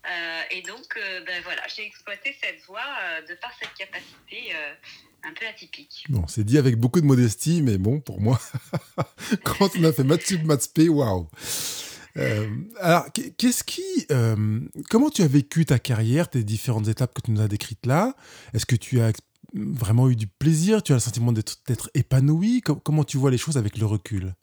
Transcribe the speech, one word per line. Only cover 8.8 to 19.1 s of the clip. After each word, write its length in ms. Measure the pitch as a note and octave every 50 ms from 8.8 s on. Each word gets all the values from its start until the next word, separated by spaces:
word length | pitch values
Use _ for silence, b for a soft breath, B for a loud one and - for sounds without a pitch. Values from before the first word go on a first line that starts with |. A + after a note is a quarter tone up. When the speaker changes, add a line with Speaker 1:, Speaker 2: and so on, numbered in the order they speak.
| - - _
Speaker 2:
<laughs> 500 | - D3 - _ - - - A3+ - -
quand 260 | - - - G3+ F#3+ -
on 80 | F#3 D#3+
a 80 | D#3+
fait 120 | D#3 - C3+
maths 220 | C3 D3+ E3 -
sup, 160 | - G3 E3+ D#3
maths 280 | D#3 D3+ C3+ - -
p, 160 | _ D#3 D#3 E3+
waouh. 400 | D#3+ C#3+ C3+ A2+ F#2+ F2+ E2+ D#2 B B B B B B B B B B B B B B B B _ D3+
Euh, 280 | C#3 C3 A2 G#2 G#2+ G#2+ G#2 B2+ E3 G#3+ A#3 A3
alors, 320 | F#3 F3 E3 E3+ C#3+ -
qu-, 200 | _ - C#3 - - -
qu'est-ce 260 | - B3 A#3+ - -
qui, 420 | - - - F#4+ F#4+ F#4 D#4 - -
euh, 500 | C#3+ B2+ A#2 A2+ A2 G#2 G#2+ G#2+ G#2+ A2+ C#3+ - - - - -
comment 200 | - A3+ C#4+ D4+
tu 120 | - -
as 60 | F#3 D3
vécu 360 | C3 D3 - _ - E3 D#3+
ta 140 | - C#3+ A#2
carrière, 500 | _ - B2 G#2+ A2+ A2+ B2 D#3 F3 E3
tes 160 | - C3 G#2+
différentes 420 | G2+ G#2+ G#2+ - - A2+ G#2+ G#2
étapes 280 | A2 A2 - C3 A#2+ _
que 80 | -
tu 80 | - -
nous 100 | A2 G#2
as 80 | A2 G#2
décrites 380 | G2+ G#2 - - A2 - -
là ? 280 | A#2+ C3 D#3+ G3+ C4 C4+ B B B B B B B
Est-ce 140 | - A2 -
que 100 | - B2+
tu 240 | A2+ - - C3 B2
as 80 | A2+
ex-, 120 | A2